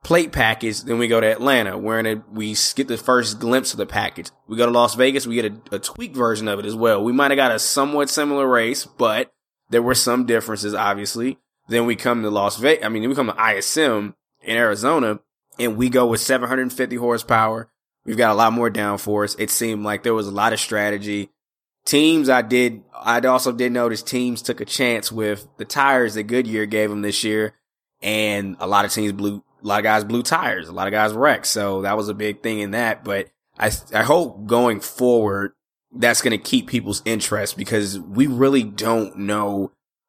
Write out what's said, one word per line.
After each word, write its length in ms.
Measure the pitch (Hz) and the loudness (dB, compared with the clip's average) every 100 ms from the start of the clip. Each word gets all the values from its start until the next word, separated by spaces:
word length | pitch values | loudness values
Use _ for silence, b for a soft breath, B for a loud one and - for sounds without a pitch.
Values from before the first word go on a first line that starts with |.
plate 280 | - 170 160 | 2 0 0
package. 500 | - 113 113 113 107 | 0 0 0 -4 -6
Then 160 | 123 117 | -4 -2
we 100 | 117 | 2
go 140 | 117 | 2
to 60 | 110 | 2
Atlanta, 500 | 107 127 131 104 95 | 2 2 2 0 -4
we're 220 | 107 113 | -2 -2
in 60 | 110 | -2
a, 160 | 110 110 | -4 -8
we 220 | 107 107 | -8 -6
s-, 200 | 107 - | -2 -2
get 140 | - 131 | -2 -4
the 100 | 117 | -4
first 420 | - 127 110 107 | 2 2 2 -4
glimpse 340 | 117 127 131 | 0 0 0
of 40 | - | -6
the 80 | 101 | -4
package. 460 | 107 98 - - _ _ | -2 -4 -8 -16 _ _
We 100 | 110 | 0
go 80 | 120 | 4
to 60 | |
Las 240 | 120 120 117 | 6 4 4
Vegas, 320 | 131 139 120 | 2 2 -2
we 80 | 117 | -2
get 100 | 110 107 - | -2 -6 -10
a, 40 | 98 | -8
a 40 | |
tweaked 360 | - - 233 135 | -8 -12 -12 -2
version 320 | 120 107 110 | 0 0 -2
of 100 | 101 | -4
it 80 | 104 | -6
as 100 | 110 | 0
well. 280 | 113 101 | 2 2
We 100 | 110 | 2
might 160 | 123 139 | 2 2
have 60 | 139 | 4
got 160 | 131 | 2
a 80 | 110 | 2
somewhat 500 | - - 139 147 139 | 0 0 0 0 -2
similar 380 | - 147 139 135 | -2 -2 0 2
race, 380 | 123 113 139 - | 2 2 -4 -8
but 460 | _ 117 107 131 _ _ _ _ | _ 0 0 -4 _ _ _ _
there 140 | 117 | 0
were 100 | 117 | 2
some 320 | 127 - 123 120 | 0 2 0 2
differences, 480 | 113 117 104 104 | 0 0 -6 -4
obviously. 640 | 101 107 101 101 117 123 131 _ _ - | -2 -2 -2 -6 -4 -6 -6 _ _ -2
Then 180 | 117 117 | 0 0
we 100 | 113 | 0
come 280 | 123 120 | 0 0
to 80 | 107 | 0
Las 260 | 104 101 104 | 0 0 0
Ve-, 260 | 127 160 | 2 2
I 60 | 107 | 0
mean, 180 | 113 113 | -2 -2
we 60 | |
come 140 | 139 120 | -2 -2
to 120 | - | 0
I 180 | 113 98 | 0 0
S 200 | - 156 | -2 0
M 380 | 151 107 104 - _ _ | 2 0 -4 -12 _ _
in 120 | - 113 | -4 0
Arizona, 640 | 117 101 123 160 117 104 _ _ _ - | 2 2 0 2 0 -2 _ _ _ -4
and 160 | 123 110 | -4 0
we 140 | 127 | 2
go 160 | 127 123 | 4 2
with 160 | 113 | 2
seven 260 | - 131 120 | 0 0 0
hundred 240 | 131 127 | -2 -2
fifty 240 | - 127 123 | -2 -4 -2
horsepower. 760 | 120 117 - 117 110 110 113 _ _ _ - | 0 -2 2 2 2 -2 -10 _ _ _ -8
We've 100 | 113 | 2
got 160 | 117 | 4
a 40 | 104 | 6
lot 180 | 113 | 4
more 160 | 117 117 | 4 0
downforce. 640 | 107 104 101 - 104 104 - | 0 -2 -4 -2 -2 -2 -4
It 120 | 107 | -4
seemed 340 | - 117 110 | -2 -2 -4
like 200 | 104 104 | -4 -2
there 100 | 117 | 0
was 140 | 113 101 | 0 -2
a 40 | |
lot 220 | 98 113 | 0 0
of 60 | 110 | 0
strategy. 720 | - 107 104 101 104 104 95 _ _ _ _ _ | -2 -2 -2 -2 -4 -6 -6 _ _ _ _ _
Teams, 460 | - 143 156 160 135 | 0 4 6 4 4
I 140 | 127 | 4
did, 400 | 113 123 123 110 _ | 4 2 2 -2 _
I 260 | - - 117 | -8 0 2
also 300 | 127 127 135 | 4 2 2
did 220 | 117 123 | 0 -2
notice 280 | 123 120 107 | 0 0 -2
teams 380 | - 127 123 120 | -4 -2 -2 -4
took 200 | - 120 | -6 -6
a 40 | - | -6
chance 460 | - 127 117 - | -2 0 0 -4
with 360 | 113 107 104 - - | -4 -2 -4 -8 -14
the 80 | 104 | -8
tires 480 | - 139 131 117 | 0 2 4 2
that 100 | 107 | -2
Goodyear 420 | 104 123 117 110 107 | -2 0 0 -2 -2
gave 240 | 107 107 | 0 -2
them 120 | 104 | -2
this 240 | 104 98 110 | -4 -2 0
year, 300 | 107 107 _ _ _ _ _ | 0 -2 _ _ _ _ _
and 540 | 101 107 107 101 98 90 | -4 -2 0 -2 -6 -8
a 80 | 95 | 0
lot 180 | 101 101 | 2 2
of 60 | |
teams 200 | - 104 | -2 -2
blew, 300 | 101 101 101 _ _ | -2 -4 -6 _ _
a 40 | 104 | -2
lot 120 | 101 | 0
of 40 | |
guys 200 | 107 110 | 2 2
blew 180 | 104 117 | 0 -4
tires, 460 | 120 165 127 95 80 | 0 -2 -2 -4 -8
a 40 | |
lot 140 | 85 95 | -6 -4
of 40 | |
guys 220 | 107 110 | 0 0
wrecked. 340 | 107 147 117 - | 2 2 2 -2
So 340 | 110 101 95 | -2 -2 -2
that 160 | 98 107 | -2 -2
was 100 | 104 | -2
a 40 | |
big 280 | 101 104 101 | -4 -6 -4
thing 180 | 117 107 | -6 -4
in 120 | 104 | -4
that. 320 | 110 113 107 | -2 -2 -4
But 240 | - 98 98 _ _ _ | -4 -6 -6 _ _ _
I, 140 | 110 - - | -4 -4 -4
I 100 | 107 | -2
hope 420 | 113 160 151 101 104 | 4 4 2 -6 0
going 340 | 120 120 104 | 4 4 2
forward, 720 | - - 123 120 107 98 98 _ _ _ _ | -8 0 4 4 2 -2 -4 _ _ _ _
that's 280 | - 117 117 | 0 2 2
gonna 160 | 127 110 | 0 -2
keep 300 | - 131 - | 0 0 0
people's 340 | 123 104 101 - | -4 -2 -6 -4
interest, 520 | 113 - 104 98 - | -2 -2 -2 -4 -6
because 420 | 101 110 101 98 | -2 -2 -2 -6
we 280 | 82 101 143 | -6 2 2
really 360 | 123 135 139 | 4 4 4
don't 540 | 110 101 110 113 101 95 | 0 -4 0 0 -2 -6
know 520 | 101 104 101 101 95 _ _ _ | -4 -2 -2 -2 -6 _ _ _